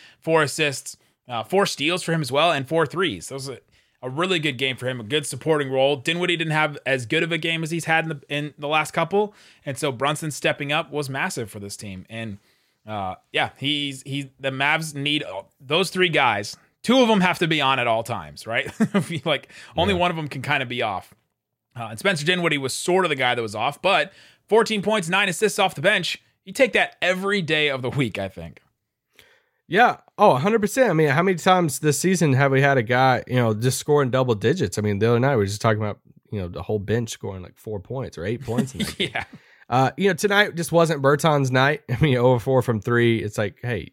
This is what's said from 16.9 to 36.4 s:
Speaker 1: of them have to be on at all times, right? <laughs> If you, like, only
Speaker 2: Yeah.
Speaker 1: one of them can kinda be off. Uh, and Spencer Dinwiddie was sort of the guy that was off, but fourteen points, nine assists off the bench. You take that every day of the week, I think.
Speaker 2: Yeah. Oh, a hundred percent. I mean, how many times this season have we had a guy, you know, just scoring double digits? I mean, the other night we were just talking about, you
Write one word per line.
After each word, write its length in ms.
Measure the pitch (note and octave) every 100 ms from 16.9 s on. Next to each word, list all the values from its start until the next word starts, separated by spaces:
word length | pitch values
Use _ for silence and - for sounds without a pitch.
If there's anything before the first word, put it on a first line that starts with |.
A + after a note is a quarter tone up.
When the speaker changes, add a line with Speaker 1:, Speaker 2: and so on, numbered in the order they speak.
| C4
Speaker 1:
of 40 | A#3
them 120 | G#3+
have 160 | F3+ E3
to 100 | E3
be 140 | D#3
on 160 | C3+ C3+
at 80 | A#2+
all 160 | A2+
times, 460 | A2+ G#2+ D2+ C#2+ A2
right? 240 | A#2+ - -
<laughs> 40 | A3+ G3+
If 160 | D3+
you, 100 | E3
like, 260 | E3 C3+ - - - -
only 160 | F#3
Speaker 2:
Yeah. 60 | F3+
Speaker 1:
one 100 | F3
of 80 | E3
them 100 | D3
can 140 | C#3
kinda 240 | C3 D3 B2
be 160 | A#2+
off. 320 | A2+ F2+ - _ _ _ _ _ _ B2
Uh, 140 | A2+
and 80 | A2
Spencer 260 | F#3+ E3+ D3
Dinwiddie 320 | F3+ E3+ D3
was 160 | C3
sort 320 | - - F3+ F3
of 40 |
the 60 | C#3
guy 200 | B2+ A#2+
that 60 |
was 100 | A2
off, 300 | G#2+ B2+ C#3+
but 280 | F3+ F3+ D3+ - - _ _
fourteen 320 | A3 A3 G#3+
points, 280 | F#3+ G#3+ E3
nine 200 | F#3+ G3+
assists 300 | E3+ G#3+ -
off 160 | F#3+ D#3
the 60 |
bench. 380 | E3 G#3 F3 - _ _
You 100 | -
take 200 | G3 C4
that 220 | G#3+ E3+ -
every 400 | F3 F#3 G3 G3+
day 260 | D#3 D3+ D3
of 140 | C3+
the 80 | B2+
week, 260 | A#2+ A#2+ G2
I 120 | F#2+
think. 320 | F2 E2 - _ _ _ _ _ _ _ _ _ _ _
Speaker 2:
Yeah. 300 | F3 A#3 C#3+ _ -
Oh, 140 | G3+
a 80 | C3+
hundred 200 | F3+ A3+
percent. 300 | G3+ C4+ B3
I 40 |
mean, 160 | D#3+ D3+
how 140 | C#3
many 140 | F#3 F3+
times 420 | F#3+ F#3 E3 -
this 200 | D3+ C#3
season 340 | F3+ F3+ D#3+
have 180 | B2+ C#3
we 100 | C3+
had 160 | C#3 C3+
a 60 |
guy, 400 | A2+ B2 B2+ B2 -
you 80 | B2
know, 180 | A#2
just 240 | G#2+ B2+ B2+
scoring 300 | - D3 C3+
double 240 | B2+ B2+ G#2+
digits? 420 | A2+ F#3 F#2+ -
I 40 |
mean, 180 | G#2 G2
the 100 | A2+
other 100 | A#2
night 120 | C3+
we 60 | B2+
were 80 | G2
just 160 | G2+
talking 200 | A2+ G#2+
about, 180 | G#2+ - _ _ _
you 80 | G#2+